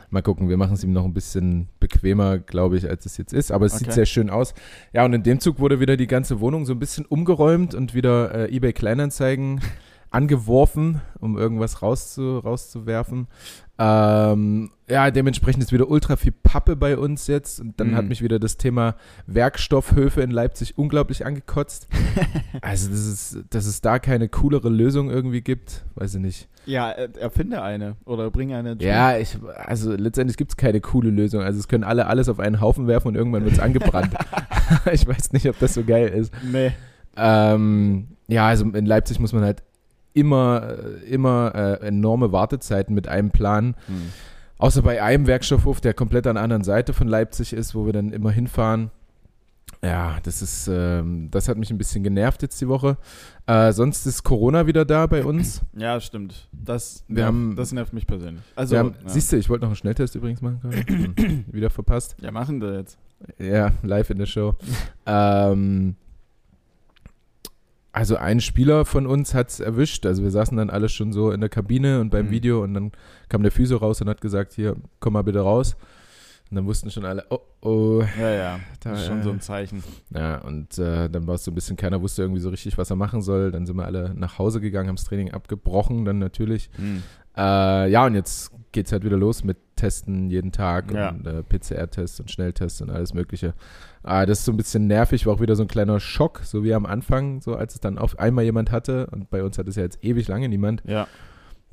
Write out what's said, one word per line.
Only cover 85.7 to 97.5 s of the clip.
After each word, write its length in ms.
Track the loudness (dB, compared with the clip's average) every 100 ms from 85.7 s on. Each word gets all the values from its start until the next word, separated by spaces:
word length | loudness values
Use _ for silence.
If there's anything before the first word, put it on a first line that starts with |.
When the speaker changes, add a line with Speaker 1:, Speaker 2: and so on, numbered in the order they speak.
| 0 0 0
Speaker 1:
dann 140 | -2 -2
natürlich. 500 | -4 -4 -4 -4 -6 -10
Speaker 2:
Mhm. 240 | -8 -8 -10 -16 _ -4
Speaker 1:
Äh, 540 | 0 2 2 2 4
ja, 160 | 4 4
und 80 |
jetzt 380 | 2 -2 -8 -12 -18 -10
geht's 180 | -6 -4
halt 120 | -4
wieder 120 | 0 0
los 260 | 0 0
mit 120 | -4 -6 _ -4
Testen 520 | -2 -4 -6 -4 -4
jeden 200 | -4 -4
Tag 400 | -4 -2 -2 -4
Speaker 2:
Ja. 180 | -4 -4
Speaker 1:
und, 160 | -6 -8
äh, 160 | -8
P-C-R-Tests 800 | -2 -2 -2 -8 -8 -6 -8 -10
und 100 | -12
Schnelltests 520 | -8 -6 -6 -8 -8
und 80 | -10
alles 240 | -8 -6
Mögliche. 400 | -6 -6 -6 -8 -8 -14 -20 -20 -16
Ah, 240 | -4 0 2
das 140 | 2
ist 40 |
so 80 | 0
ein 40 | -2
bisschen 300 | -2 0 2
nervig, 380 | 4 4 2 0
war 80 |
auch 60 | 0
wieder 140 | 2 2
so 60 |
ein 60 | 0
kleiner 320 | 0 0 0
Schock, 400 | -2 0 0 -2
so 200 | -8 -4
wie 100 | 0
am 100 | 0 -2
Anfang, 540 | -4 0 0 -2 -6
so 140 | -8